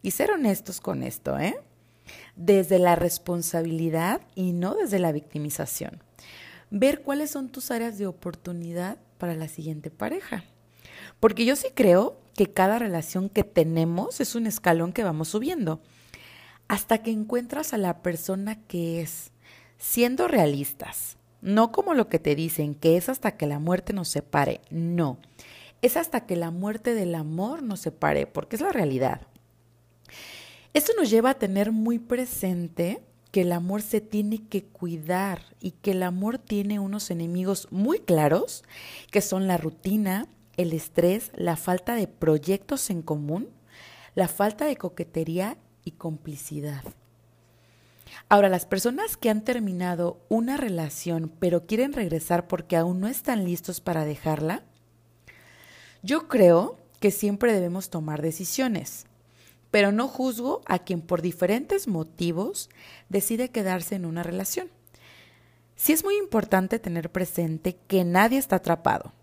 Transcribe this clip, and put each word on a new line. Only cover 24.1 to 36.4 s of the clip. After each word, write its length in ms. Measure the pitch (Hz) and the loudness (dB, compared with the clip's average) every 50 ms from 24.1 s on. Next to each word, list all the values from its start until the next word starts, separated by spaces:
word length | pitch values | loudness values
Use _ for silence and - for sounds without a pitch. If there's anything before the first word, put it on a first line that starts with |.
| - 156 - - - 147 139 135 - - - - | -4 -4 -4 0 2 2 2 2 0 -2 -6 -8
no, 480 | - 165 170 170 175 175 160 139 127 - - - _ - - - - - - - - _ - | -6 -4 -2 0 0 2 0 0 -2 -4 -10 -20 _ -20 -20 -20 -20 -20 -20 -20 -4 _ 2
es 140 | 247 - | 2 2
hasta 300 | 330 330 330 - 233 233 | 2 -2 -2 -2 -4 -4
que 100 | - 180 | -2 -2
la 140 | 170 170 165 | -2 -2 -2
muerte 440 | 170 175 190 208 214 220 - 247 233 | -4 -4 -4 -6 -6 -4 -4 -2 -2
del 200 | 220 190 175 165 | 0 0 -2 -2
amor 480 | 160 151 151 160 170 196 233 302 330 277 | -2 -4 -4 -4 -2 -2 -4 -4 -6 -6
nos 180 | 226 196 - | -6 -6 -6
separe, 460 | - 160 - - - 156 147 143 139 | -6 -8 -4 -2 0 2 2 2 0
porque 300 | - - 151 151 - - | -2 -4 -6 -6 -6 -4
es 60 | 220 311 | -4 -2
la 100 | 392 359 | -2 0
realidad. 500 | 247 175 143 131 127 127 - - - - - _ - _ _ _ _ _ _ _ _ _ _ _ _ _ - - - - - - - - - - - - _ - | 0 0 0 0 0 0 0 -2 -2 -8 -14 _ -20 _ _ _ _ _ _ _ _ _ _ _ _ _ -20 -20 -20 -18 -18 -18 -18 -20 -20 -20 -20 -8 _ 0
Esto 200 | 294 - - 466 | 2 2 2 2
nos 140 | 440 302 214 | 2 2 4
lleva 200 | 220 226 226 247 | 4 4 4 4
a 80 | 240 240 | 2 2
tener 340 | 220 190 190 196 208 220 226 | 0 0 0 2 0 2 0
muy 260 | 220 220 233 240 233 | 0 0 0 0 -2
presente 1040 | 233 - 247 247 254 247 - - - 185 180 175 175 165 - - 170 175 226 - - _ _ _ _ _ - | -2 -4 -4 -4 -4 -4 -6 -4 -2 -2 -2 -2 -4 -4 -4 -2 -2 -2 -2 -6 -8 _ _ _ _ _ 0
que 80 | 196 180 | 2 2
el 100 | 175 175 | 2 2
amor 300 | 170 175 180 196 214 214 | 0 -2 -2 -4 -4 -4
se 180 | - - 214 | -2 -2 -2
tiene 460 | 214 - 208 208 208 208 220 214 - | -2 -2 -2 -2 -2 -2 -2 -4 -6
que 180 | - - 196 - | -6 -6 -6 -6
cuidar 760 | - - - 180 170 170 160 151 160 180 185 196 202 180 160 - - - - | -8 -10 -8 -8 -6 -6 -6 -4 -2 -2 0 0 -2 -4 -6 -10 -14 -16 -12
y 120 | - 185 - | -10 -10 -10
que 200 | _ - 208 190 | _ -2 -2 0
el 100 | 185 185 | 0 0
amor 360 | 180 180 185 202 220 240 | -2 -2 -2 -2 -2 -4
tiene 400 | 262 | -4